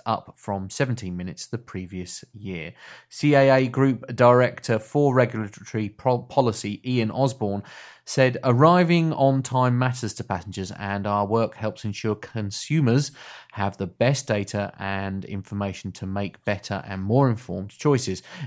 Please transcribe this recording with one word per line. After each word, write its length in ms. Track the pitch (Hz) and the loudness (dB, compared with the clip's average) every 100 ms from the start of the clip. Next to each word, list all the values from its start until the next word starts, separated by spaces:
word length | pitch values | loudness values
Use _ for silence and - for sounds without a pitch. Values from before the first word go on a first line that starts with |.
| - | -4
up 280 | 110 - - | -4 -6 -12
from 340 | - 98 95 | -6 -6 -4
seventeen 460 | - 131 120 92 90 | -2 -2 -2 -6 -6
minutes 300 | 90 - - | -8 -10 -10
the 120 | 113 | -10
previous 640 | - 92 87 92 85 - - | -8 -12 -10 -10 -10 -12 -16
year. 400 | 101 98 85 78 - - - _ | -14 -10 -10 -10 -14 -20 -20 _
C 260 | - 147 | 0 4
A 160 | 139 135 | 6 6
A 160 | 131 131 | 6 4
Group 380 | 135 135 120 - | 2 2 2 -4
Director 640 | 120 120 123 123 - - 110 | 4 6 8 4 0 -2 -2
for 360 | - 147 143 | -2 0 4
Regulatory 720 | 127 120 110 104 - - 110 104 | 4 2 0 -8 -12 -8 -6 -6
Pro-, 300 | - 131 123 | -4 -2 -2
Policy, 640 | - 143 120 104 107 104 127 | 0 0 2 0 -6 -6 -2
Ian 220 | 123 110 | -2 0
Osborne, 540 | 123 135 - 104 101 - - - - | 0 -2 0 -4 -4 -8 -16 -20 -18
said, 340 | - - 127 123 | -4 2 2 2
"Arriving 680 | 131 120 160 180 170 170 160 | 2 6 6 6 4 4 2
on 300 | 147 135 135 | 2 2 2
time 360 | 135 127 127 123 | 0 0 2 2
matters 360 | 127 123 113 | 0 -2 -6
to 100 | - | -6
passengers, 460 | - 92 98 98 92 | -6 -6 -6 -8 -8
and 360 | - 98 101 104 | -8 -6 -4 -2
our 200 | 101 101 | 0 0
work 300 | 113 110 - | 0 0 -2
helps 280 | 110 - | -8 -6
ensure 300 | 107 - 110 | -8 -4 -4
consumers 960 | 104 - 113 101 - - 160 127 131 147 - - - - | -4 -6 -8 -6 -8 -2 2 4 4 0 -8 -20 -20 -12
have 240 | - 98 - | -4 -4 -4
the 100 | 92 | -6
best 400 | - 120 139 - | 0 2 2 0
data 460 | 104 98 104 101 - | -2 -2 -4 -6 -6
and 460 | 98 98 98 95 - | -6 -4 -4 -6 -6
information 680 | 98 - 101 101 92 101 | -10 -8 -6 -6 -6 -10
to 140 | - 95 | -8 -6
make 360 | 98 101 - | -4 -6 -6
better 380 | - 101 - 98 - | -6 -4 -4 -6 -6
and 160 | 95 | -6
more 260 | 95 127 135 | 0 4 4
informed 400 | 110 - 92 104 | 2 -4 -8 -10
choices. 520 | - 147 131 95 92 - - | -4 0 0 0 -6 -10 -12